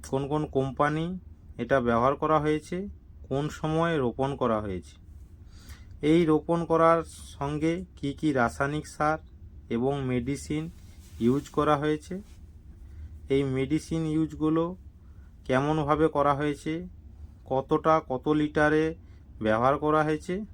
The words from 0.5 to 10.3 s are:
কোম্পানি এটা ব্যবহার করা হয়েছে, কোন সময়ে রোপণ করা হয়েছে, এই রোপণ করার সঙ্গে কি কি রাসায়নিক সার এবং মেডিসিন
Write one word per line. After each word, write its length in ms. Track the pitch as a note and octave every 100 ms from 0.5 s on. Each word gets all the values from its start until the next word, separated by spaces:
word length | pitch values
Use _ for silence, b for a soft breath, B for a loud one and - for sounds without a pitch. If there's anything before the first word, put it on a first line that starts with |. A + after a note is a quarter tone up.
| C3+
কোম্পানি 500 | C3+ B2 D3 D#3 E3 F#3 - - - -
এটা 140 | A#2+ C#3
ব্যবহার 340 | A#2+ A#2 B2+ C#3+
করা 160 | D#3 D#3
হয়েছে, 320 | D3+ D3+ - F3+ G3 - - - -
কোন 160 | C3+ D3 -
সময়ে 360 | D#3 D#3+ E3 D#3+
রোপণ 260 | B2 A#2+ C3+ C#3
করা 220 | B2 A2
হয়েছে, 300 | G#2+ F2+ - - - - - - B B B B B -
এই 180 | D3 E3+
রোপণ 340 | E3 D#3 D3+ E3+ D#3+
করার 300 | E3 E3 E3 D#3+ - - -
সঙ্গে 360 | C#3+ D3+ D#3+ E3+ F3+
কি 160 | - C#3 C#3
কি 100 | D#3
রাসায়নিক 540 | C3 A#2+ - C#3+ D3+ D3+
সার 240 | - D3+ D#3 - - - - - A#2
এবং 160 | B2+ C#3+ C3
মেডিসিন 540 | B2 A#2+